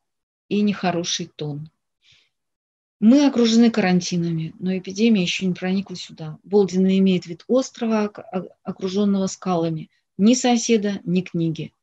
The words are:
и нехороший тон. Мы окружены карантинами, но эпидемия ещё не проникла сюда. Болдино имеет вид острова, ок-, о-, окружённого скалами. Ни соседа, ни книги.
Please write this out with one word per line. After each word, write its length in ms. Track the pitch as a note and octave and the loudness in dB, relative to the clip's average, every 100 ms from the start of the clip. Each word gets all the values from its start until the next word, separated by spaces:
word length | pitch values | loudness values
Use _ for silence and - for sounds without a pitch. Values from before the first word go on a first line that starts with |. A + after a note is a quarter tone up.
| _ _ _ _ - | _ _ _ _ -6
и 120 | G3+ | -2
нехороший 680 | G#3 G3 F#3 F3 F3+ - E3 - | 0 0 -2 -4 -4 -8 -10 -10
тон. 340 | D3+ C#3+ D#3 _ _ _ _ _ _ _ _ _ _ _ _ - | -10 -10 -12 _ _ _ _ _ _ _ _ _ _ _ _ 0
Мы 260 | G#3+ C#4 C#4+ | 4 6 4
окружены 420 | A#3+ A#3 A3+ A#3 | 2 2 6 4
карантинами, 880 | A3+ F#3 F3+ F3 F3 E3+ E3 D#3+ - | 4 2 2 0 -4 -2 -4 -6 -8
но 180 | F#3 F#3 | -6 -6
эпидемия 460 | F#3 F#3+ A#3 G#3+ | -6 -2 2 2
ещё 240 | F3+ - F#3+ | 0 -2 -4
не 80 | |
проникла 420 | F3+ F#3 G3 F#3+ F3+ | -4 -2 -4 -4 -12
сюда. 440 | - - D#3+ D#3 | -16 -14 -14 -14
Болдино 540 | E3+ G3+ F#3+ F#3 F#3+ F#3+ | -2 2 2 2 2 4
имеет 300 | F#3+ F3+ E3 | 2 2 -4
вид 160 | E3+ - | -14 -2
острова, 580 | B3 C4 - A#3 A3 G#3 | -2 -2 -6 -4 -2 -4
ок-, 140 | - | -8
о-, 280 | - F#3+ E3+ _ | -10 -10 -10 _
окружённого 640 | - - F#3+ F#3+ G3+ G3 F#3+ | -14 -8 -6 -2 0 0 -2
скалами. 640 | - F#3 F3 E3 D#3+ D#3 _ _ - | -6 -4 -2 -2 -4 -10 _ _ 0
Ни 160 | G3+ | 2
соседа, 680 | B3+ B3+ A#3+ - A3+ G3+ G3 | 4 2 0 2 0 0 -4
ни 180 | F3 F3+ | -2 -2
книги. 520 | F3+ F3 E3 D#3 D3+ _ | -2 -2 -2 -4 -10 _